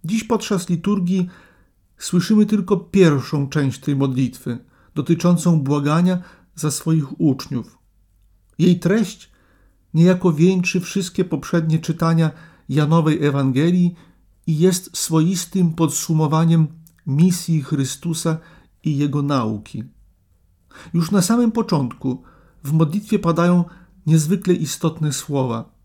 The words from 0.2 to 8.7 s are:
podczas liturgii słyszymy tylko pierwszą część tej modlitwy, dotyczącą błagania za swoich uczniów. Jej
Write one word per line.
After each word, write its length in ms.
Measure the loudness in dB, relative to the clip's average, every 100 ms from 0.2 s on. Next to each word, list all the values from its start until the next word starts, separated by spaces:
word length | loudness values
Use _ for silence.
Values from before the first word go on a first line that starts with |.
podczas 460 | -2 -4 -2 -4 -2
liturgii 600 | -4 0 -2 0 -2 -4 -8 _ _ _ _ _ _
słyszymy 460 | -2 -2 2 2 4
tylko 320 | 2 0 -2
pierwszą 720 | 0 4 4 4 -2 -4 -2
część 320 | -2 -2 -4
tej 160 | -4 0
modlitwy, 600 | 0 0 -2 -4 -10 -10 _ _ _ -8
dotyczącą 680 | -2 0 2 2 2 2
błagania 600 | 2 0 2 2 2 0 -6 -20 _ -6
za 160 | -6
swoich 500 | -4 -2 -2 -2 0
uczniów. 560 | 0 0 -4 -8 -8 _ _ _ _ _ _ _ _ 0
Jej 200 | 2